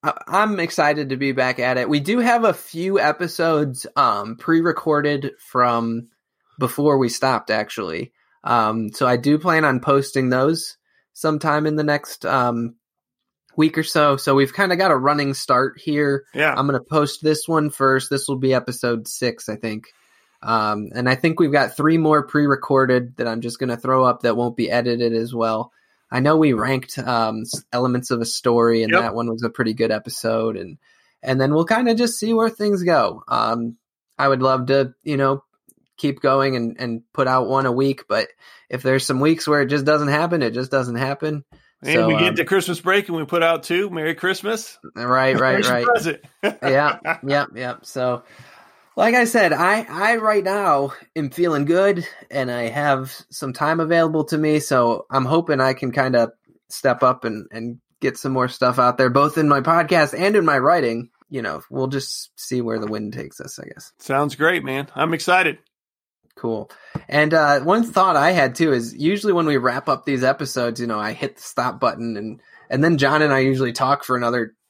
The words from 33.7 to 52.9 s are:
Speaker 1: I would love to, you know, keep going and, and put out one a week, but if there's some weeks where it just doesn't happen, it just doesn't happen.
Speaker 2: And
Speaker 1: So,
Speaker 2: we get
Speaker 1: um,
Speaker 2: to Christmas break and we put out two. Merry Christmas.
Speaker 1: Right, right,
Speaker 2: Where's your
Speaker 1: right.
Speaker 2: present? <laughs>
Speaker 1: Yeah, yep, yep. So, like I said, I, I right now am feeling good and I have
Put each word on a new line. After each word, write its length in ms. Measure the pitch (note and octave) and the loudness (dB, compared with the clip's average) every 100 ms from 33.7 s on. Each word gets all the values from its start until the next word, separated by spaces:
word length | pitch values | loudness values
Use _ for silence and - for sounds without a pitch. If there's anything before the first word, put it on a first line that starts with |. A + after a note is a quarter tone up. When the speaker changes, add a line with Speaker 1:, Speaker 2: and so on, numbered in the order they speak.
| A#2 _ _ _ - | -10 _ _ _ -2
Speaker 1:
I 100 | C#3 | 0
would 140 | C3 | 2
love 260 | C3 C3 B2+ | 2 0 2
to, 260 | C#3 C3 _ | 0 0 _
you 120 | - C#3 | -6 0
know, 260 | C3+ C#3 _ _ _ _ _ _ | 0 -2 _ _ _ _ _ _
keep 240 | C#3+ C#3 | -4 0
going 340 | C#3 C3+ C3+ B2+ | 2 2 2 0
and, 200 | A#2 - | -4 -6
and 240 | B2 A2+ _ | -8 -8 _
put 140 | - B2+ | -2 0
out 200 | C3 B2+ | 2 2
one 180 | C3+ C3 | 0 0
a 60 | |
week, 340 | B2 C#3 C3+ - | 0 0 -2 -2
but 180 | G#2+ - _ - - _ | -2 -2 _ -20 -20 _
if 120 | B2+ | -4
there's 240 | C3 C3 C3 | 0 0 0
some 140 | C3 | 0
weeks 280 | D3 D#3+ D#3 | 2 2 2
where 140 | D3 | 0
it 60 | C3 | 2
just 180 | D3 C#3 | 0 2
doesn't 220 | D3+ D3 | 2 2
happen, 340 | D3 E3+ E3+ | 0 0 0
it 100 | A#2+ | 0
just 200 | A#2+ B2+ | -2 -2
doesn't 240 | C3+ B2 A#2+ | -2 -2 -4
happen. 480 | C3 C#3 D#3 D3 - _ _ _ | -4 -4 -6 -6 -10 _ _ _
Speaker 2:
And 100 | C#3 | 0
Speaker 1:
So, 140 | E3 - | 2 2
Speaker 2:
we 40 | - | 2
get 120 | F3 | 2
Speaker 1:
um, 60 | - | 0
Speaker 2:
to 100 | E3 | 0
Christmas 340 | F#3+ F3+ E3+ | 0 0 -4
break 260 | F3+ G3 G3 | 0 0 0
and 80 | E3 | -6
we 80 | C#3+ | -2
put 160 | E3+ | 0
out 220 | E3 E3 | 2 0
two. 260 | - F3 G3+ | -2 -2 -2
Merry 240 | E3+ D#3 | -4 -4
Christmas. 640 | E3 F3+ F#3+ G3+ A3 - - - - | -2 -4 -4 -4 -6 -8 -18 -18 -8
Speaker 1:
Right, 440 | A#2+ B2+ C3+ A#2+ | 0 2 4 4
right, 140 | C3 | 2
Speaker 2:
Where's 120 | C3 B2 | 2 2
your 80 | B2 | 2
Speaker 1:
right. 100 | A#2+ | 2
Speaker 2:
present? 340 | A#3 D#3+ - - _ | 0 0 -6 -14 _
<laughs> 0 | G#3 G#3+ | -4 -2
Speaker 1:
Yeah, 380 | - C3+ D3 - D#3+ E3 C#3 | 0 2 2 0 -4 -4 0
yep, 220 | C#3+ C#3 A2 | -2 -2 -6
yep. 300 | B2 A#2 - | -10 -10 -10
So, 360 | C3+ B2+ A#2+ - - - - - _ _ - | -4 -2 -2 -8 -20 -20 -20 -20 _ _ 0
like 200 | A3 B3 | 2 4
I 80 | |
said, 280 | A#3 A#3 F3+ | 2 2 2
I, 340 | D3 F3+ G#3+ A3 | 2 2 0 -4
I 280 | D3+ G#3 A#3 | -4 0 0
right 260 | A3 G#3 | 2 0
now 500 | F#3 G#3 F#3+ C#3+ C#3 - - D#3+ | 0 0 2 2 0 -8 -12 -8
am 160 | C#3+ | -6
feeling 340 | E3 F3 D3+ C#3+ | -2 0 0 2
good 420 | E3+ G3 F3 D#3+ - - | 2 2 0 -6 -16 -8
and 220 | C#3+ B2+ | -6 -4
I 180 | A#2+ A#2 | -4 -4
have 420 | B2 D3 | -2 0